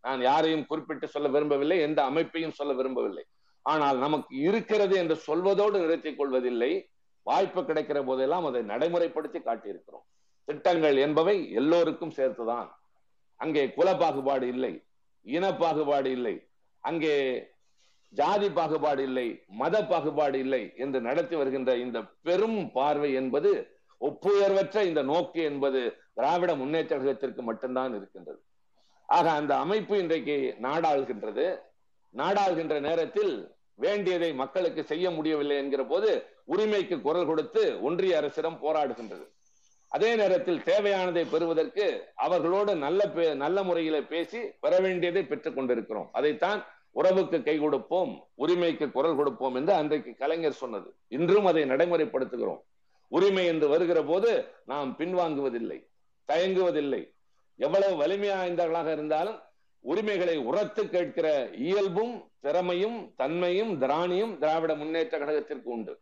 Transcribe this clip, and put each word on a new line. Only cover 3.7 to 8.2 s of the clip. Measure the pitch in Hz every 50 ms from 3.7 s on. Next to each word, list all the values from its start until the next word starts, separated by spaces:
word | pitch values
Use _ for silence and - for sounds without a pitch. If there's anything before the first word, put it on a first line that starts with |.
| 151 156 147 139 135
நமக்கு | 127 131 147 151 143 - - 127
இருக்கிறது | 135 147 175 208 226 190 - 214 214 202 185 196
என்று | 190 175 160 160
சொல்வதோடு | 156 - - 151 170 180 196 196 190 208 214 202 196
நிறுத்திக் | 170 160 165 151 - 151 131 -
கொள்வதில்லை, | 143 139 127 127 123 127 123 117 120 139 175 196 - _ _ _ _ _ _ _ _
வாய்ப்பு | - 131 - 202 - - 180
கிடைக்கிற | 156 131 156 156 143 113 147 143 135
போதெல்லாம் | 127 131 131